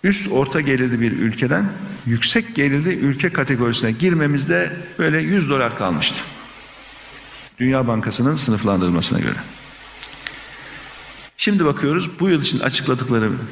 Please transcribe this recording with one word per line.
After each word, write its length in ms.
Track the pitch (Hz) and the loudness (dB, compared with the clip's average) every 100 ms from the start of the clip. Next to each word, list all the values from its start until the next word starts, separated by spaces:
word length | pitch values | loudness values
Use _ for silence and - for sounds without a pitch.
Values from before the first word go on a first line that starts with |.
üst 280 | 185 196 196 | 2 0 0
orta 280 | 113 135 165 | 2 2 0
gelirli 400 | 143 131 127 117 | 2 2 2 2
bir 120 | 117 | 0
ülkeden 600 | - 113 110 127 165 202 - - - - | 0 -2 0 0 2 0 -2 -10 -8 -2
yüksek 480 | 117 - 233 226 | 0 2 2 0
gelirli 400 | - 143 139 165 | 0 2 2 0
ülke 380 | 180 139 135 180 | 2 0 2 0
kategorisine 600 | 165 131 131 120 113 117 | 0 0 2 2 2 0
girmemizde 800 | 113 185 165 147 143 139 170 170 175 170 - | 2 2 4 2 2 2 2 0 -4 -12 0
böyle 200 | 160 156 | 2 2
yüz 320 | 156 196 147 | 2 2 2
dolar 280 | 139 117 - | 2 0 0
kalmıştı. 420 | 95 78 - - - - - - - - - - - - - - - - | -2 0 0 -2 -8 -14 -16 -18 -20 -20 -20 -20 -18 -18 -18 -18 -20 -2
Dünya 280 | 123 135 123 | 2 2 2
Bankası'nın 480 | 113 107 104 127 151 | 0 0 2 2 2
sınıflandırmasına 840 | 147 107 101 98 90 87 - - | 2 2 2 2 4 2 2 0
göre. 160 | 58 - - - - - - - - - - - - - - - - - - - - - | 0 -4 -8 -16 -18 -20 -20 -18 -16 -12 -12 -12 -16 -16 -16 -16 -16 -18 -18 -18 -20 -4
Şimdi 280 | - 202 | 2 4
bakıyoruz, 560 | 156 139 143 165 170 - | 4 2 2 0 -2 0
bu 80 | 190 | 2
yıl 140 | 165 | 4
için 180 | 135 160 | 2 0
açıkladıkları 720 | - - 139 127 123 117 110 - - | 0 0 0 0 2 2 2 -2 -6